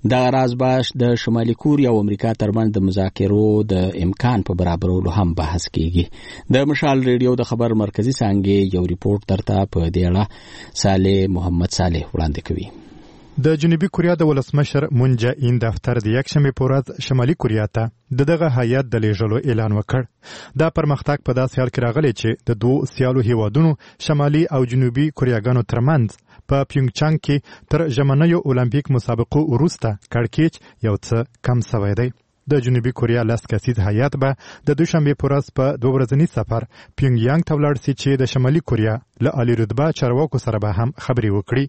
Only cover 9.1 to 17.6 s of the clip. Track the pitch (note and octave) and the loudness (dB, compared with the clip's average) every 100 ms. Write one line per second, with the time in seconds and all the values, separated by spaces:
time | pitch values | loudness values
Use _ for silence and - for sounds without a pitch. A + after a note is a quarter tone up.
9.1 | G2+ - F#2+ - G2 F#2+ - E2 F2+ F2 | -2 -2 -2 0 0 0 0 0 0 2
10.1 | F#2 G#2 - - - - - G2+ F#2+ F#2+ | 0 -2 -8 -20 -20 -16 -4 0 2 4
11.1 | G2 F#2+ F2 F2 E2+ F2+ - F2+ E2 - | 2 2 -2 -2 0 -2 0 0 -2 -4
12.1 | - D#2+ D2+ - - G2+ - - - - | -4 -4 -4 -6 -6 -6 -16 -20 -20 -20
13.1 | - - - C#3 D#3+ E3 E3 F#3+ - F3 | -20 -10 -2 0 2 2 2 0 0 0
14.1 | E3+ D#3 C#3 - D3 C#3+ C#3 D3+ B2 C3 | 2 2 0 0 -2 0 -2 0 2 2
15.1 | B2 A#2+ C#3+ B2 B2 A#2 A2+ - A#2+ G#2+ | 2 0 0 0 0 -2 -2 -2 -2 0
16.1 | A#2+ C3+ D3 C#3 - C3 C3+ C3 B2+ - | -2 0 0 0 0 0 0 -2 -10 -2
17.1 | C3 B2 E3+ B2 A2 | 0 0 0 0 -2